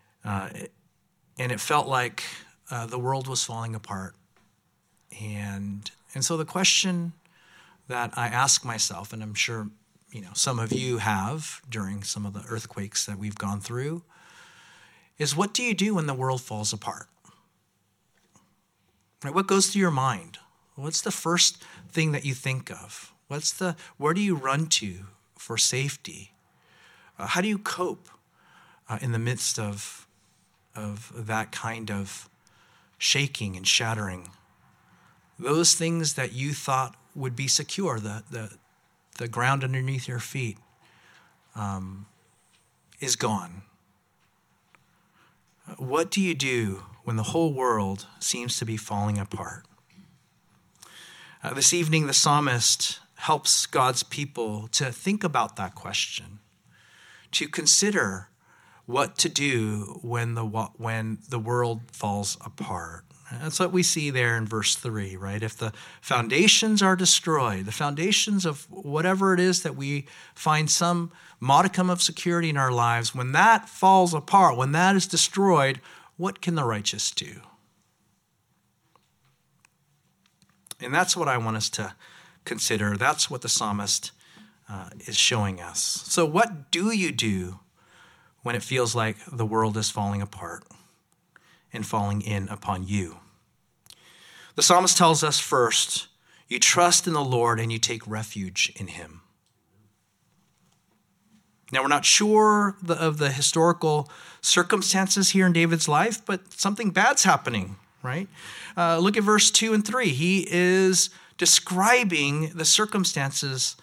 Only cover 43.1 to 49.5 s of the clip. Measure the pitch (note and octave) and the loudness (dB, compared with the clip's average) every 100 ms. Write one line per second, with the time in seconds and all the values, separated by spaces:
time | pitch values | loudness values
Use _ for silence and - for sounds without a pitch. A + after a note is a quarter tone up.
43.1 | - A#2 G#2 F2 F#2 - _ _ _ _ | -2 0 -4 -6 -18 -20 _ _ _ _
44.1 | _ _ _ _ _ _ _ _ _ _ | _ _ _ _ _ _ _ _ _ _
45.1 | _ _ _ _ _ - - C3 C#3+ E3 | _ _ _ _ _ -20 -12 -4 -2 0
46.1 | - F#3+ D#3 C3+ B2 A2 F#2+ F#2+ - - | 0 0 0 0 0 0 -4 -12 -16 -6
47.1 | A2+ G#2+ E3 E3 C3+ B2+ A2+ G2 G2 - | -4 0 0 0 2 0 2 0 -6 -12
48.1 | - - B2+ A#2+ - A2+ A2 - G#2 G#2 | -10 -6 -4 -4 -6 -4 -6 -6 -4 -2
49.1 | G2+ F#2+ F#2+ F2 | -2 -4 -8 -10